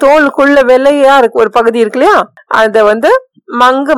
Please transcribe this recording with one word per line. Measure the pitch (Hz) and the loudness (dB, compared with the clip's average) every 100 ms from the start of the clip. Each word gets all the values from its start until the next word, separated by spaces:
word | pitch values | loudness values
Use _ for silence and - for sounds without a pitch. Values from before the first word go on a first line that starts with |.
தோலுக்குள்ள | 277 311 285 - 277 285 247 | 0 2 0 0 0 2 2
வெள்ளையா | 254 277 294 269 277 | 2 2 2 2 2
இருக்கு | 233 240 | 0 0
ஒரு | 220 240 | -2 -2
பகுதி | 226 233 | -2 -2
இருக்கு | 226 254 | -2 0
இல்லையா? | 320 381 180 _ - - | 0 0 -2 _ -6 -2
அதை | 220 214 208 | 0 0 0
வந்து | 220 285 508 - _ - 240 | 0 0 -2 -4 _ -12 -2
மங்கு | 247 262 277 | 0 0 -4